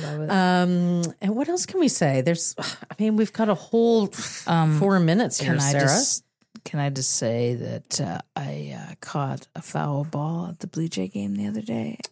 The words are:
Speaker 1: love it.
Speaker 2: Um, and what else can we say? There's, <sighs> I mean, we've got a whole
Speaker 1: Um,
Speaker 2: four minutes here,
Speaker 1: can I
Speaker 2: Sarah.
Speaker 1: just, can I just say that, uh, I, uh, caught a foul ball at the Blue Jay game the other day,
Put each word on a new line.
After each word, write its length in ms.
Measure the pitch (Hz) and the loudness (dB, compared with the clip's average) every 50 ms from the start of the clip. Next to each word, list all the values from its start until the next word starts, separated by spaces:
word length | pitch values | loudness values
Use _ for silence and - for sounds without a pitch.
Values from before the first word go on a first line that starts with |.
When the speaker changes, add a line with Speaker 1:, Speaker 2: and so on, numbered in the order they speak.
| 156 | -4
Speaker 1:
love 180 | 147 151 151 | -4 -6 -4
it. 80 | 156 156 | -2 2
Speaker 2:
Um, 840 | 196 190 185 180 180 180 180 180 180 175 175 175 175 175 170 160 - - | 4 4 6 6 6 4 4 4 4 4 2 2 2 2 0 -2 -4 -4
and 140 | - 196 220 | -2 -2 0
what 120 | 240 294 320 | 0 0 0
else 160 | 349 359 - | 0 -2 -2
can 140 | - - 381 | -2 0 2
we 80 | 320 254 | 2 2
say? 340 | - - 175 143 135 131 | 2 2 2 2 2 2
There's, 340 | 127 170 170 165 - - - - | 2 2 2 0 0 -4 -4 -6
<sighs> 20 | |
I 360 | - - - - - - - - | -8 -8 -8 -10 -14 -10 -4 -2
mean, 160 | 214 220 214 | 0 2 2
we've 180 | 214 220 - - | 2 2 0 0
got 160 | - 220 214 | 0 0 2
a 60 | 190 | 0
whole 560 | - - - - 233 233 233 233 220 202 - - - - - - - - - | 0 -2 0 2 4 4 4 4 4 2 0 -2 -6 -10 -10 -10 -8 -2 0
Speaker 1:
Um, 300 | 170 165 160 160 151 151 | 2 4 4 4 4 4
Speaker 2:
four 200 | 180 196 190 185 | 4 4 4 4
minutes 400 | 170 160 170 220 233 - - - | 4 4 4 4 2 0 0 -2
here, 120 | 143 135 131 | 0 2 2
Speaker 1:
can 60 | 127 | 2
I 100 | 139 143 | 4 2
Speaker 2:
Sarah. 120 | 143 143 139 | 4 4 4
Speaker 1:
just, 380 | 135 151 214 285 - - - - _ _ _ _ _ - - - | 4 4 4 4 2 0 -2 -4 _ _ _ _ _ -20 -18 -12
can 140 | - - 147 | -8 -4 -4
I 100 | 143 139 | -2 -2
just 220 | 139 135 127 - | -2 -2 -2 -2
say 440 | - - 135 113 117 117 120 120 123 | -2 0 0 0 0 0 0 -2 -2
that, 460 | 117 120 117 113 - - - - - | -4 -6 -6 -8 -10 -8 -6 -4 -4
uh, 180 | 135 90 82 - - _ - | -4 -4 -6 -8 -10 _ -10
I, 420 | - 143 139 143 147 147 143 135 117 | -8 -8 -8 -8 -8 -10 -10 -12 -14
uh, 180 | - 175 - - | -14 -16 -16 -16
caught 460 | - - - 151 139 135 135 135 - - - | -12 -8 -4 -4 -2 -2 -4 -6 -10 -14 -16
a 60 | 170 | -14
foul 420 | - - - 156 151 147 143 143 147 | -10 -6 -4 -4 -2 -2 -2 -2 -4
ball 420 | 160 - 147 147 156 165 170 175 175 | -4 -4 -4 -4 -4 -4 -6 -6 -8
at 120 | 170 - | -10 -10
the 80 | - 175 | -12 -10
Blue 200 | - 160 165 170 | -6 -6 -6 -4
Jay 200 | - 190 185 190 | -4 -6 -6 -6
game 280 | - 202 202 202 202 | -6 -6 -6 -4 -4
the 120 | 202 208 208 | -4 -4 -6
other 140 | 214 220 | -6 -6
day, 360 | 214 226 226 226 226 226 226 - - - | -6 -6 -6 -6 -6 -6 -8 -10 -10 -6